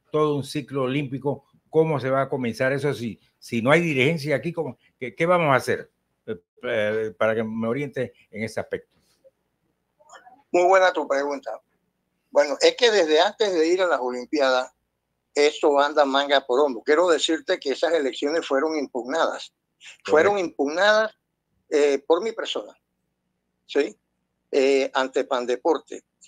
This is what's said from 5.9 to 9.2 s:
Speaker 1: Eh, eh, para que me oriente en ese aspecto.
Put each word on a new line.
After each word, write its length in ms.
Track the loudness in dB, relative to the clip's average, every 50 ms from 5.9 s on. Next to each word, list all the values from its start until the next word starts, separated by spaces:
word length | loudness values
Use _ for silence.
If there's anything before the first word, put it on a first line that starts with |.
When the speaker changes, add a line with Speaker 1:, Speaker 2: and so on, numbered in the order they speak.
| _ _ _ _ _ _ _
Speaker 1:
Eh, 100 | -12 -12 -12 _ _ _ _ -8
eh, 500 | -4 -2 -2 0 0 -2 -2 -4 -6 -4
para 200 | -2 0 0 0
que 80 | 0 -2
me 240 | -4 -4 -4 -4 -4
oriente 460 | -4 -4 -4 -6 -6 -6 -8 -8 -8 _ _ _ -12
en 100 | -10 -10
ese 160 | -8 -6 -8
aspecto. 320 | -8 -6 -8 -8 -10 _ _ _ _ _ _ _